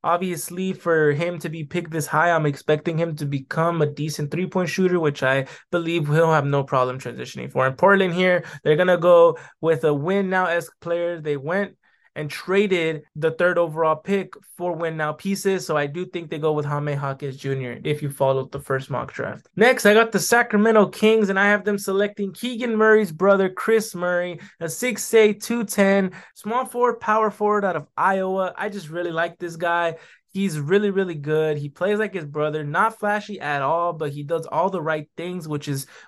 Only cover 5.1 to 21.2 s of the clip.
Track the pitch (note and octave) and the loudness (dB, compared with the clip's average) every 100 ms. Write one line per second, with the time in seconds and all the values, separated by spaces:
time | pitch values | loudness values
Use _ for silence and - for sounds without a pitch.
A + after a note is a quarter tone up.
5.1 | C#3+ C3 C3+ C3+ - _ E3+ E3 E3+ D3 | 0 0 0 -2 -12 _ -4 0 -2 2
6.1 | D3+ E3 D#3 C#3 C#3+ C3+ C3+ B2+ C3 B2 | 4 4 4 2 0 0 0 0 -2 -10
7.1 | A#2+ B2+ C3 B2 C3+ C3 C3 F#3+ G3 F#3+ | -10 -12 -10 -6 0 0 4 4 6 2
8.1 | E3+ F#3 F3+ - - D3 D#3 F3+ F3 F3 | 2 2 2 -2 -4 2 4 4 4 6
9.1 | E3+ E3+ - - _ D#3+ D#3 D#3 D3 D3+ | 8 8 4 -12 _ 0 2 2 0 0
10.1 | G3 F#3+ F#3 F#3 E3+ E3+ _ E3+ E3+ F3 | 0 0 0 0 -2 -4 _ -6 -2 -2
11.1 | E3+ D3+ C#3+ C#3 F#3 G3+ _ _ _ _ | -4 -6 -6 -2 -2 -4 _ _ _ _
12.1 | - D3+ - - G3 G#3 F#3 D#3+ D#3 - | -12 -10 -10 -2 0 2 0 0 -4 -10
13.1 | D3+ D#3 - F3+ F3 E3+ D#3 D#3+ D#3 - | -2 -2 2 2 2 0 0 0 0 -2
14.1 | G3 F#3 - _ - F3+ E3 E3 D#3+ D3+ | -2 -4 -14 _ -8 -6 -4 -4 -4 -4
15.1 | D3+ G3 G3 G3 F#3+ - D3+ C#3+ D3+ F3+ | -4 -4 -2 -2 -2 -2 -2 -2 -6 -8
16.1 | F3 D#3+ D#3+ D#3 D3+ C#3+ D3 D3 C#3 C#3 | -8 -8 -4 -2 0 -2 -4 -4 -4 -4
17.1 | C3+ C#3+ C3 C3+ C3+ B2 A#2 D3+ D3 C#3+ | -6 -10 -8 -6 -4 -6 -6 -4 -4 -4
18.1 | C#3 C3+ C3 C3 C#3+ - C3+ C3+ B2 B2 | 0 2 2 -2 -10 -4 -4 -2 -6 -6
19.1 | - - - _ - A#3 C4 G#3 G#3 A3+ | -8 -10 -10 _ 2 4 4 6 6 4
20.1 | G3+ - A#3+ A#3+ G#3+ A3 A3 F#3+ - G#3+ | 0 2 2 4 2 4 4 4 2 4
21.1 | A3 | 4